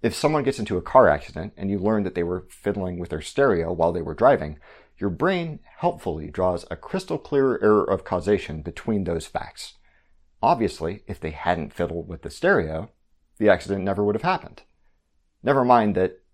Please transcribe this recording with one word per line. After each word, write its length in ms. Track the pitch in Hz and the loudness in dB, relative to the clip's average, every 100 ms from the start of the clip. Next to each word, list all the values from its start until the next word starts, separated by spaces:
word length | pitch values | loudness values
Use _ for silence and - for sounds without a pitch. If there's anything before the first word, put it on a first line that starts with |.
If 120 | 117 | -2
someone 300 | - 147 156 | 0 0 2
gets 160 | 131 - | 0 -4
into 180 | 107 92 | -4 -4
a 60 | |
car 260 | - 127 107 | 2 6 6
accident 440 | 73 - - 95 - | 4 -2 -12 -12 -8
and 140 | 98 | -4
you 80 | 101 | -2
learn 240 | 98 110 | 0 0
that 100 | 95 | -2
they 80 | - | -2
were 240 | 85 90 90 | -4 -4 -8
fiddling 520 | - - 101 92 87 | -8 -6 -4 -4 -6
with 100 | 87 | -8
their 120 | 78 | -8
stereo 520 | - - 139 92 82 | -8 0 2 2 -2
while 180 | 85 82 | 0 0
they 120 | 85 | 0
were 100 | 80 | -6
driving, 460 | 76 131 139 76 76 - - _ _ | 2 4 4 0 -12 -18 -20 _ _
your 100 | 101 | -6
brain 520 | 156 165 185 170 147 - - | 0 0 0 -4 -10 -18 -4
helpfully 520 | 170 170 - 78 78 | -4 -4 -6 -8 -8
draws 340 | 71 92 87 - | -2 0 -2 -6
a 60 | - | -14
crystal 420 | - 190 - 165 | -8 -8 -6 -8
clear 400 | - 143 135 123 | -2 2 2 4
error 200 | 107 107 | 4 4
of 200 | - 95 | 4 0
causation 580 | - 90 85 101 - 80 | 0 -4 2 0 0 -10
between 440 | 76 - - 107 87 | -10 -10 -4 -2 -2
those 200 | 82 - | -4 -4
facts. 500 | - - - - - _ _ _ _ _ _ | -8 -8 -14 -18 -18 _ _ _ _ _ _
Obviously, 580 | 117 165 113 - 80 101 - | 0 2 0 -2 -8 -8 -12
if 120 | 98 | -8
they 120 | 80 | -8
hadn't 420 | 78 - 87 78 | -6 -2 -2 -2
fiddled 340 | - 87 82 85 | -4 -4 -4 -8
with 140 | 85 | -12
the 80 | - | -14
stereo, 640 | - 175 185 78 80 101 _ _ _ _ _ | -2 2 2 2 -6 -8 _ _ _ _ _
the 100 | 107 | 4
accident 340 | 90 - 98 | 4 4 -4
never 200 | 95 95 | -2 0
would 100 | 104 | 0
have 80 | 104 | 0
happened. 400 | 175 185 - - _ _ _ _ _ _ _ _ | 0 -2 -6 -20 _ _ _ _ _ _ _ _
Never 240 | 117 139 123 | 0 2 6
mind 300 | 120 107 92 | 6 6 2
that 240 | 92 - _ | 0 -2 _